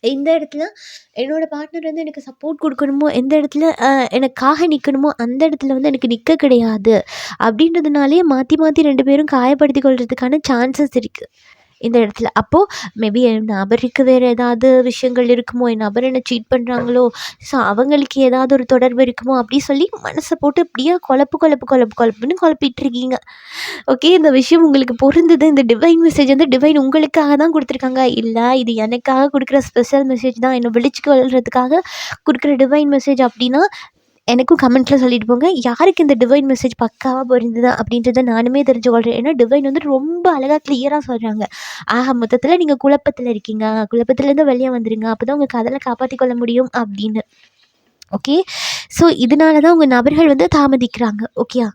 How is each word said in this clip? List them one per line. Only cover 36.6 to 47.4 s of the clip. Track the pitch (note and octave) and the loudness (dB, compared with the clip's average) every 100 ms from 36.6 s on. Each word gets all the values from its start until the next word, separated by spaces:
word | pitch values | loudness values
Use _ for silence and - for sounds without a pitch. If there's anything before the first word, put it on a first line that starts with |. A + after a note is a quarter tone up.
| B3+ A#3 | -2 -4
பக்காவா | A3+ _ C4+ B3+ B3+ | -6 _ -6 -4 0
பொருந்துது | B3 A#3 A3+ B3 - | 0 0 0 0 0
அப்படின்றத | G#3+ A#3+ A#3 B3 | -2 -2 0 0
நானுமே | B3+ A3+ A#3+ C4+ C4 | 0 0 0 0 2
தெரிஞ்சுக்கொள்றேன். | B3 A#3 A#3 A3+ A#3 | 2 2 2 0 -2
ஏன்னா | B3 D4 | -2 0
டிவைன் | A3+ C#4+ | 2 2
வந்து | C#4 C#4 | 0 -4
ரொம்ப | D4+ C4 D4 F4 F4+ | -2 -2 -2 -2 0
அழகா | D4+ C4+ D4+ - | 0 0 -2 -2
கிளியரா | C4+ C4+ D4 C4+ | -4 -2 -4 -4
சொல்றாங்க. | A#3 A3+ G#3+ G#3 - - - | -6 -6 -6 -8 -10 -16 -16
ஆக | - A3+ B3+ | -4 -2 0
மொத்தத்துல | A#3+ A3+ B3 C4 F4+ | -2 0 -2 2 2
நீங்க | D#4+ C#4 | 2 0
குழப்பத்துல | C#4 C#4+ C#4+ - B3 | 2 2 0 -4 -6
இருக்கீங்க, | G#3+ - G#3+ A3 A3 G#3 | -6 -6 -6 -4 -4 -2
குழப்பத்துல | A#3 A#3 B3+ | -2 0 0
இருந்து | C#4 C#4 | 0 2
வெளியே | D4 B3 C4 | 2 2 -2
வந்துருங்க, | B3 A3 A3 A3 | -4 -4 -4 -4
அப்பதான் | A3 A#3 | -4 -4
உங்க | D4 | -2
காதலை | C4+ A#3+ A3+ C4+ - | -4 -2 -4 -6 -6
காப்பாத்தி | A#3 C4 B3+ | -6 -6 -2
கொள்ள | B3+ | -2
முடியும் | A#3+ A#3+ A#3+ B3+ B3 | -2 -2 0 -2 -4
அப்படின்னு. | A3 G3+ G#3+ G#3+ - _ | -6 -6 -6 -6 -8 _